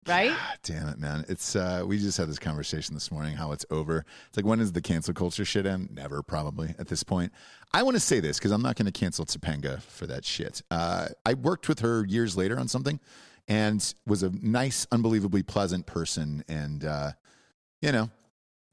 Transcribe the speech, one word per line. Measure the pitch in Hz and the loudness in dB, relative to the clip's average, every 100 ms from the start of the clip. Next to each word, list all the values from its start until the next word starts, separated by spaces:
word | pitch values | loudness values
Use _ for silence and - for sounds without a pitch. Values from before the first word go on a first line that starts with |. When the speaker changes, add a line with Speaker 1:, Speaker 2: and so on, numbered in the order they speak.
| - | 2
Speaker 1:
right? | 175 233 | 4 4
Speaker 2:
God | 330 - - | 2 -4 -8
damn | - 78 76 | -6 -4 -4
it, | 69 | -4
man. | 73 76 - | -4 -4 -4
It's, | 92 - 104 | -4 -2 0
uh, | 90 90 | 0 0
we | 92 104 | 0 0
just | 101 95 | 2 0
had | 80 | -2
this | 73 | -2
conversation | 85 73 71 78 - | -4 -4 -4 -6 -6
this | 73 - | -8 -6
morning, | 78 76 | -4 -4
how | 73 78 | -4 -6
it's | 73 - | -6 -4
over. | 76 76 80 - - - | -4 0 -2 -2 -14 -6
It's | - | 0
like, | 101 | 2
when | 113 | 4
does | 107 | 2
the | 87 | 0
cancel | - 82 - | 0 0 0
culture | 82 90 - | -2 -2 0
shit | 95 104 98 | 0 0 0
end? | 92 - | 0 -4
Never, | 73 71 71 | -8 -6 -6
probably, | - 78 76 71 80 85 | -4 -4 -2 -4 -6 -6
at | 76 | -4
this | 82 | -4
point. | - 92 87 - - - - | 0 0 0 -6 -20 -20 0
I | 180 | 2
wanna | 262 233 | 4 4
say | 123 123 | 4 2
this, | 78 73 | 2 0
'cause | 101 | 0
I'm | 107 | 2
not | 123 - | 0 2
gonna | 101 | 0
cancel | - 92 - 78 | 2 -2 0 -4
Topanga | - - 73 71 64 | -4 -2 -2 -4 -6
for | - - - | -10 -12 -8
that | 65 | -6
shit. | - - - - - | -4 -4 -6 -8 -4
Uh, | 82 85 90 80 - 110 | 0 0 0 -2 -2 0
I | |
worked | 131 139 185 - | 2 2 0 0
with | 151 | 2
her | 117 117 98 | 2 2 2
years | 110 113 92 | 2 2 2
later | 95 127 | 2 0
on | 127 | 0
something | 127 135 151 - - - - - | 0 0 -2 -8 -20 -20 -18 0
and | 107 107 107 - - - | 4 4 4 0 -4 0
was | 101 | 2
a | 92 | 2
nice, | 95 107 120 135 - - | 2 2 2 2 0 0
unbelievably | 120 113 110 98 98 | 2 4 4 4 2
pleasant | - 104 95 90 | 2 0 2 0
person. | - 85 82 - 76 73 - | -2 -4 -2 -2 -2 -4 -4
And, | 78 73 73 | -4 -4 -4
uh, | 76 73 71 - _ _ _ _ _ _ | -4 -2 -4 -8 _ _ _ _ _ _
you | 151 | 0
know. | 123 113 - _ _ _ _ _ | 2 0 -6 _ _ _ _ _